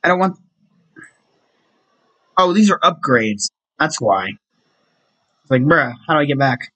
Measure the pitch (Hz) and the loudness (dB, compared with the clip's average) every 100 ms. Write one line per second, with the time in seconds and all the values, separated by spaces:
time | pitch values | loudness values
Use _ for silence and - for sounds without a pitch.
0 | 165 180 185 180 _ _ _ _ _ - | 0 0 0 -4 _ _ _ _ _ -20
1 | - _ _ _ _ _ _ _ _ _ | -20 _ _ _ _ _ _ _ _ _
2 | _ _ _ - 185 180 214 - 170 170 | _ _ _ 0 2 4 2 2 0 -2
3 | - 123 110 104 - _ _ _ 156 - | 0 0 0 -6 -8 _ _ _ -4 -2
4 | 113 95 95 - _ _ _ _ _ _ | -2 -2 -4 -14 _ _ _ _ _ _
5 | _ _ _ _ _ 131 135 165 127 123 | _ _ _ _ _ 0 2 2 0 -8
6 | - 156 143 135 139 123 - | -2 -2 0 0 0 -2 -8